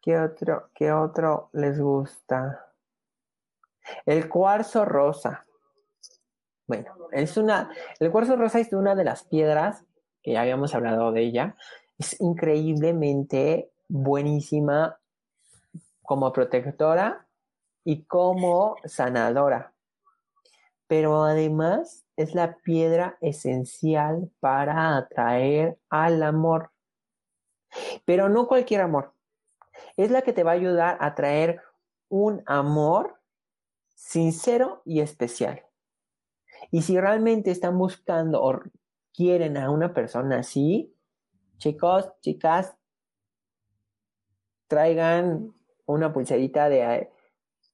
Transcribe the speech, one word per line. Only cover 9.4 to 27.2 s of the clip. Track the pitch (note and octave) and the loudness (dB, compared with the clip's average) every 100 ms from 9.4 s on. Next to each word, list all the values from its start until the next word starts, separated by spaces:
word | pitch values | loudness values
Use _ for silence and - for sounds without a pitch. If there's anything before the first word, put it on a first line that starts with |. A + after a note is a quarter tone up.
| D#3 D3+ F3 G#3 _ _ _ _ | 2 2 0 -4 _ _ _ _
que | - | -4
ya | A2+ | 0
habíamos | A#2+ B2+ C#3+ | 0 0 -2
hablado | B2+ A#2 A2+ A#2 | -2 0 0 0
de | A2+ | 0
ella. | A#2 A#2 D#3+ - - - _ _ | 0 0 -4 -6 -20 -20 _ _
Es | - - | -10 -4
increíblemente | F3 E3+ D#3+ D3+ D#3 D#3 D#3 E3+ D3 C#3 C#3 C3+ C#3 E3 - _ _ | -2 0 0 2 2 0 0 0 0 0 -2 0 0 0 -4 _ _
buenísima | D3+ C3+ C#3 C#3+ D3 D3 D3+ D3 C#3+ D#3+ - _ _ _ _ _ _ _ - _ _ | -4 0 0 0 -2 -2 -2 0 0 -2 -4 _ _ _ _ _ _ _ -20 _ _
como | - C#3 C3 | -4 0 0
protectora | C3 B2 B2+ C3 C#3+ D#3 E3 G#3 G4 _ _ _ _ _ _ | 0 0 0 -4 -2 2 2 0 -4 _ _ _ _ _ _
y | - D#3 | -4 -4
como | - F3+ F3+ F#3 F3+ F3 G#3 - | -2 0 2 2 2 2 2 -2
sanadora. | D#3+ - B2+ B2 A2+ B2 C#3+ A#2+ - _ _ _ _ _ _ _ _ _ _ _ _ | -14 -4 -2 0 0 2 2 0 -4 _ _ _ _ _ _ _ _ _ _ _ _
Pero | D#3+ D#3 D3+ | 2 2 2
además | D3+ D#3 D#3 D#3 D#3+ G#3+ E4+ - _ - | 2 2 0 0 0 0 -4 -12 _ -6
es | D#3 | -4
la | F3 E3+ E3+ | 0 -2 -4
piedra | - E3 E3 E3 F3 - | -2 2 2 2 0 -4
esencial | E3 D3 C3+ C3 C3+ - D#3 D#3 D3 E3 F3+ _ | -6 -4 -4 -4 -6 -4 0 0 0 -2 -6 _
para | C#3 C3+ C#3+ D#3 D#3+ C#3+ | -2 0 0 0 0 0
atraer | B2+ - A#2 B2 C3 D3 D#3+ E3 _ | -2 -2 0 2 2 2 0 -4 _
al | D3+ D#3+ E3 | 0 2 2
amor. | D#3 D#3 E3 D#3+ D#3+ _ _ _ _ _ | 2 0 2 0 -4 _ _ _ _ _